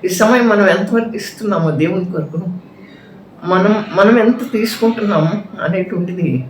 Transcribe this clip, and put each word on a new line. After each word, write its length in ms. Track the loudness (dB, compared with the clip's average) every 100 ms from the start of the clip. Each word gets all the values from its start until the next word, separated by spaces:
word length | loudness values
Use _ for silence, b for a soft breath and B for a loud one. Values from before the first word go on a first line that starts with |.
| -2
ఈ 20 | 0
సమయం 280 | 2 4 4
మనం 140 | 4 4
ఎంతవరకు 420 | 2 2 -2 -2 -8
ఇస్తున్నామో 500 | -12 -8 -4 -2 0 0
దేవుని 260 | -2 -2 -4
కొరకు, 260 | -6 -6 -6 -8 -10 -14 B B B B B -20 -12 0
మనం, 220 | 2 2 0 0 2
మనం 180 | 6 6
ఎంత 180 | 4 2 -2 -2
తీసుకుంటున్నాము 760 | -2 0 0 0 0 2 0 -2 -8 -8 -4
అనేటువంటిది 640 | -2 -2 -4 -4 -4 -2 -2